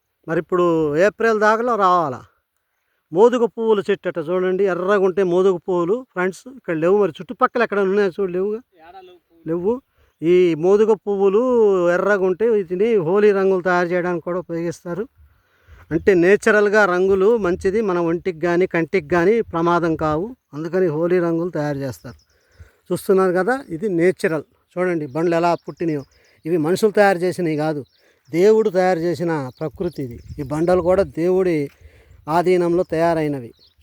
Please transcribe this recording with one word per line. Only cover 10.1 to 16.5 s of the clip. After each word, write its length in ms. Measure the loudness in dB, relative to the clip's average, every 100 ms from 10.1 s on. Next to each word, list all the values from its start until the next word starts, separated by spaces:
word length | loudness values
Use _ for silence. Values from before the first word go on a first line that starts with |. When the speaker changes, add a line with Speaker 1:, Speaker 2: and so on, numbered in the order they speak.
| -6
Speaker 1:
ఈ 340 | 2 4 4 2
మోదుగ 280 | 2 2 2
పువ్వులు 480 | 0 -2 0 2 2 2 2 4 4 2 2
ఎర్రగా 280 | 0 0 0
ఉంటే 160 | 0 0
వీటిని 380 | 0 -2 -2 0 0 2
హోలీ 220 | 2 4 4
రంగులు 240 | 2 0 0
తయారు 180 | 0 0
చేయడానికి 300 | -2 -2 -4 -6
కూడా 120 | -8 -6
ఉపయోగిస్తారు. 600 | -6 -6 -8 -10 -10 -10 _ -20 _ _ _ _ -20 -6
అంటే 200 | 0 2
నేచురల్గా 680 | 4 4 4 4